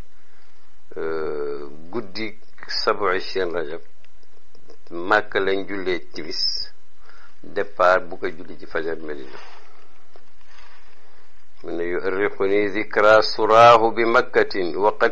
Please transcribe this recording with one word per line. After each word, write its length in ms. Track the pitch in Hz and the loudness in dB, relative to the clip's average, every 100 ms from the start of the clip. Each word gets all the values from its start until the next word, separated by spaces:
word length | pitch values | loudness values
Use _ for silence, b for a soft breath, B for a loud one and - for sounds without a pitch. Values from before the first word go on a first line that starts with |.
| - - - - - - - - - - | -4 -4 -4 -4 -4 -4 -4 -4 -4 -4
euh, 680 | 82 80 78 76 71 71 71 73 82 | -4 -2 -2 -2 -2 -4 -4 -4 -4
guddi 480 | 113 101 92 107 - - - - | -4 -4 -4 -4 -4 -4 -4 -4
sabu 420 | - - 107 98 | -2 0 0 0
ishrin 360 | 92 - 95 90 | 0 -2 -2 0
Rajab, 300 | 85 76 80 - - - - - - - - - - - | -2 -2 -4 -4 -4 -4 -4 -4 -4 -4 -4 -6 -6 -6
Makka 480 | 85 90 107 101 104 | -4 2 2 2 0
lañ 260 | 95 98 98 | 0 0 -2
jullee 440 | 98 92 87 - | -2 -2 -2 -2
timis. 300 | - 80 - - - - - - - b b b b | -4 -4 -2 0 0 -2 -4 -4 -4 b b b b
Départ 580 | 82 85 98 - 90 92 | -4 -4 -2 2 4 4
bu 140 | 85 92 | 0 -4
ko 80 | 98 | -4
julli 300 | 80 87 87 | -4 -6 -6
ci 80 | 90 | -4
fajar 300 | 87 80 80 | -2 -2 -4
Medina. 420 | 78 73 65 62 - - - - - - - - - - - b b b b b b b b b - - | -4 -4 -4 -4 -4 -4 -4 -4 -6 -6 -6 -6 -6 -6 -4 b b b b b b b b b -4 -4
Mu 80 | 82 | -4
ne: 120 | 85 | -4
"يؤرقني 800 | 85 90 95 95 101 - 98 101 104 | -2 -2 -2 0 -2 0 2 2 2
ذكرى 560 | 98 104 - 104 110 | -2 -2 4 8 8
سراه 600 | 107 - 107 110 120 117 113 | 6 2 6 10 10 10 8
بمكة 640 | 107 117 120 120 117 104 101 90 78 | 2 2 2 4 2 2 0 -2 0
وقد 340 | 104 - 117 | 0 2 0